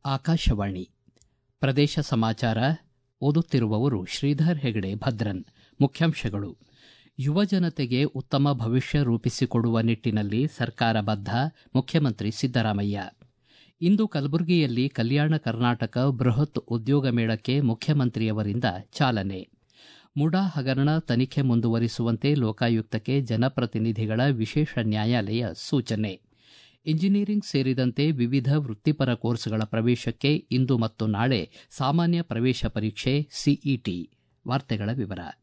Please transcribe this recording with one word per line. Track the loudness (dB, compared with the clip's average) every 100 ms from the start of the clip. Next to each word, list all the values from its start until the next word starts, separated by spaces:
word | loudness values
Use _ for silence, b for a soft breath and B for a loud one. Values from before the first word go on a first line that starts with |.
| 0
ಆಕಾಶವಾಣಿ | -2 2 0 2 0 -2 -6 -12 _ _ _ _ _ _ _
ಪ್ರದೇಶ | 0 2 2 0
ಸಮಾಚಾರ | -2 0 0 0 -2 0 0 -2 _ _ _ _
ಓದುತ್ತಿರುವವರು | 0 0 2 0 2 2 0 -2
ಶ್ರೀಧರ್ | -4 -4 -2 2 2 0
ಹೆಗಡೆ | -2 -2 -4
ಭದ್ರನ್. | -4 -4 -2 -4 -4 -10 b b b
ಮುಖ್ಯಾಂಶಗಳು. | 0 2 0 0 -4 -6 -8 -12 b b b b b -6
ಯುವ | -2 0
ಜನತೆಗೆ | 2 2 0 -2 -2 0
ಉತ್ತಮ | 0 -2 -2 2 2
ಭವಿಷ್ಯ | 2 0 0 2 0
ರೂಪಿಸಿಕೊಡುವ | 2 2 0 -2 0 2 2 2
ನಿಟ್ಟಿನಲ್ಲಿ | 2 0 0 -2 0 0 -2
ಸರ್ಕಾರ | -2 -8 0 0 2
ಬದ್ಧ, | 0 -4 -2 -2 -2 b b
ಮುಖ್ಯಮಂತ್ರಿ | -2 0 2 2 0 -4
ಸಿದ್ದರಾಮಯ್ಯ. | -2 -2 0 0 0 -2 -4 -8 _ -20 _ b b b _
ಇಂದು | 2 2 2
ಕಲಬುರಗಿಯಲ್ಲಿ | 0 -2 -2 2 2 2 0 -2
ಕಲ್ಯಾಣ | 0 0 2 2 0
ಕರ್ನಾಟಕ | 0 0 0 0 -2 0
ಬೃಹತ್ | 0 2 0 2 0 -4
ಉದ್ಯೋಗ | -4 -6 0 0 2
ಮೇಳಕ್ಕೆ | 0 0 -2 0 0
ಮುಖ್ಯಮಂತ್ರಿಯವರಿಂದ | 2 0 0 2 0 0 -2 0 -2 -2 -2 -4 -12
ಚಾಲನೆ. | -2 0 0 -4 -8 -12 _ B B B B B -2
ಮುಡಾ | 0 0
ಹಗರಣ | -2 -2 -2 0 2 0
ತನಿಖೆ | 0 0 0 0
ಮುಂದುವರಿಸುವಂತೆ | 2 2 2 0 0 -2 -2 0 2
ಲೋಕಾಯುಕ್ತಕ್ಕೆ | 2 0 0 0 0 0 -6 -2 -2
ಜನಪ್ರತಿನಿಧಿಗಳ | 0 0 0 0 -4 -2 -2 -2 -2 2 2
ವಿಶೇಷ | 0 -2 0 -2 0
ನ್ಯಾಯಾಲಯ | 0 0 2 0 0 -2 -4
ಸೂಚನೆ. | -6 -2 -2 0 -2 -4 -6 _ b b b b b -4
ಇಂಜಿನಿಯರಿಂಗ್ | 0 2 2 2 -2
ಸೇರಿದಂತೆ | 0 0 0 2 0 2 0
ವಿವಿಧ | 0 0 0 2 0
ವೃತ್ತಿಪರ | -2 -2 -2 0 0
ಕೋರ್ಸ್‌ಗಳ | 0 -2 -2 -2 -2
ಪ್ರವೇಶಕ್ಕೆ | -2 0 2 0 -2 -2 0
ಇಂದು | 0 0 0 2 2
ಮತ್ತು | 0 _ -2
ನಾಳೆ | 0 0 0 -4 B B -4
ಸಾಮಾನ್ಯ | 0 2 2 0
ಪ್ರವೇಶ | -2 0 0 0 -2
ಪರೀಕ್ಷೆ | -2 -4 -2 -2 0 -2
ಸಿಇಟಿ. | -2 0 0 0 -2 -2 -6 -8 _ _ _ -4
ವಾರ್ತೆಗಳ | -4 -2 -4 -2
ವಿವರ. | -4 -6 -8 -12 -16